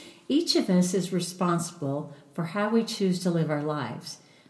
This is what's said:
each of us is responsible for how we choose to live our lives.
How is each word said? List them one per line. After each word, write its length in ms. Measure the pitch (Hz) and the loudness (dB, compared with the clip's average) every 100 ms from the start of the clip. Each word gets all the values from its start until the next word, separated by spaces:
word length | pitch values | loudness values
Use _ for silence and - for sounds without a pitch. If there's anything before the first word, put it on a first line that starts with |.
| - - - | -18 -14 0
each 260 | 277 339 349 | 0 2 2
of 140 | 240 | 4
us 240 | 180 180 | 4 4
is 180 | 196 180 | 2 0
responsible 1000 | 185 170 - 180 165 - - 139 143 160 - - | -2 -2 -2 0 0 -2 -6 -4 -4 -6 -14 -14
for 120 | - 160 | -8 -4
how 240 | 208 214 | -2 2
we 160 | 226 226 | 2 0
choose 340 | - 196 180 | 0 0 2
to 100 | 185 | 2
live 220 | 170 151 | 2 2
our 120 | 147 | 0
lives. 560 | 147 151 120 - - - - - - | 0 -2 -4 -8 -12 -16 -18 -20 -12